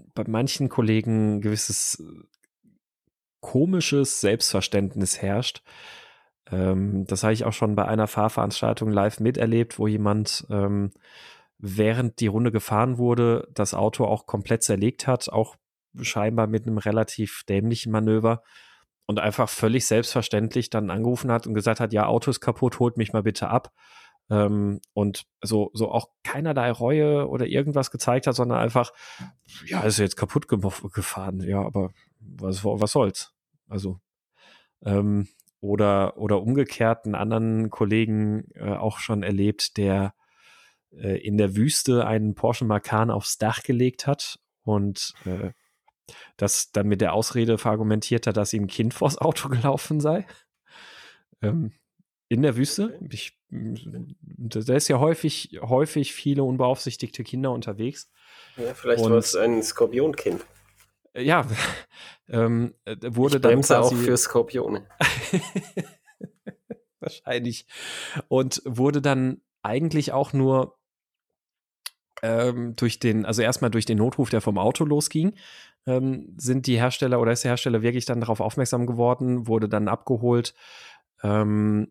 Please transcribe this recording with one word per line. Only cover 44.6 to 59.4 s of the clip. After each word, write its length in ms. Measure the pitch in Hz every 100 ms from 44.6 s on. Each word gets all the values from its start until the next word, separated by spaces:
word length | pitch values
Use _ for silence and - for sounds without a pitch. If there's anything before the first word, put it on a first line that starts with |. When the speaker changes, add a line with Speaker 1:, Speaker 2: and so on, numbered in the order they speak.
Speaker 1:
und, 520 | 110 104 101 95 - -
äh, 260 | 95 92 98 - _ _ _ _ - - - -
das 360 | 101 - -
dann 160 | 104 104
mit 120 | 98
der 120 | 98
Ausrede 460 | 98 113 123 113 110
verargumentiert 680 | 117 107 110 107 - 117 -
hat, 100 | 104
dass 160 | 101
ihm 120 | 110
ein 40 | 98
Kind 260 | - 110
vors 240 | - 139 156
Auto 300 | 160 - 139
gelaufen 520 | 127 139 139 - 151
sei. 260 | 147 175 - - _ _ _ - - - - - _ -
Ähm, 320 | 104 160 110 - _ _ _ _ -
in 140 | 117
der 140 | 147 117
Wüste. 380 | 143 - 214
Speaker 2:
Okay. 140 | - 139
Speaker 1:
Ich, 280 | 117 - - -
da, 1120 | 123 110 120 - - - - - - 117 113
da 140 | 117
ist 140 | 131 -
ja 100 | 127
häufig, 600 | 151 160 156 - - -
häufig 500 | 120 127 156 156 135
viele 280 | - 143 139
unbeaufsichtigte 800 | 131 127 127 135 135 117 117 -
Kinder 280 | 117 127 135
unterwegs. 580 | 120 117 101 117 - - _ _ - - -
Speaker 2:
Ja, 180 | 120
vielleicht 300 | - 120 117
Speaker 1:
Und 40 | 113
Speaker 2:
war's 280 | 113 107
ein 260 | 90